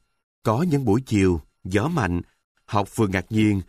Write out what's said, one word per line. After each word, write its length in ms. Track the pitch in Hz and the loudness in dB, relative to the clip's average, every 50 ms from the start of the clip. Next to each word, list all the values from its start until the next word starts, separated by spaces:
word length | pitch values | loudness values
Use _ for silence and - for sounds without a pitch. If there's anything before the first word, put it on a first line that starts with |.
| _ _ _ _ _ _ _ _ - | _ _ _ _ _ _ _ _ -4
có 200 | 117 107 120 175 | -2 -2 0 0
những 220 | 180 143 143 135 | 0 0 0 2
buổi 160 | 117 98 123 131 | 2 0 0 0
chiều, 340 | - 113 101 95 92 87 78 - _ _ _ - | 0 2 2 4 4 2 0 -4 _ _ _ -8
gió 240 | 92 92 101 104 160 | -4 -2 -2 0 0
mạnh, 320 | 180 156 110 90 87 87 - _ _ _ _ _ _ _ _ | -2 -2 -2 -2 -2 -4 -6 _ _ _ _ _ _ _ _
Học 320 | - - 104 101 - - | -4 -2 -2 -2 -2 -2
vừa 100 | - 113 | -2 0
ngạc 260 | 98 95 95 90 - 110 | 0 0 -2 -4 -2 0
nhiên, 300 | 110 107 104 104 98 90 | 0 2 2 2 0 -4